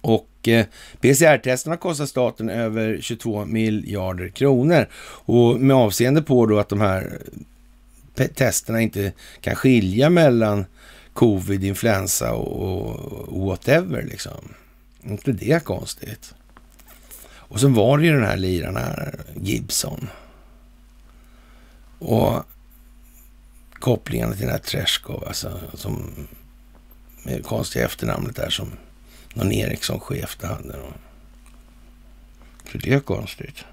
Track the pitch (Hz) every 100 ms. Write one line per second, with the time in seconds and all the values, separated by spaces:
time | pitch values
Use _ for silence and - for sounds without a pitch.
0 | 113 110 - _ - 117 104 - - -
1 | 120 139 160 139 127 127 - 170 185 151
2 | 147 - 123 - 110 110 113 110 110 104
3 | - 117 117 104 104 110 110 107 - 101
4 | 92 90 90 - 139 131 135 170 110 -
5 | - - - 120 120 120 135 135 113 98
6 | 123 147 151 127 113 107 104 101 104 95
7 | - - - - - _ _ _ _ _
8 | - - 131 - 127 - - 113 113 101
9 | 101 - - - - - 131 123 92 101
10 | 143 175 156 120 110 104 95 - - -
11 | - - 120 98 95 98 98 98 117 101
12 | 95 - 58 58 - - 95 92 101 -
13 | - - - - 95 90 - 147 185 131
14 | - - - - - - _ _ _ _
15 | - 104 - 107 101 160 - 92 - -
16 | - 107 - - _ - _ - - -
17 | - - - - - - 135 120 107 143
18 | 165 143 110 95 92 90 - 92 - -
19 | - - - - 95 - - - - -
20 | - - - - - - - - - -
21 | - - - - - - - - - -
22 | - 113 - - - - - _ - -
23 | - - - - - - - - - 117
24 | - 58 57 98 107 - - - - -
25 | - - - 92 - 87 85 - - -
26 | - - 71 - - - - - - -
27 | - - - - - 110 - - 58 -
28 | 57 - - - - - - - - -
29 | - - - - 98 107 107 - - -
30 | - - - - - - - - - -
31 | - - - - - - - - - -
32 | - - - - - - - - - 135
33 | - 101 107 - - - -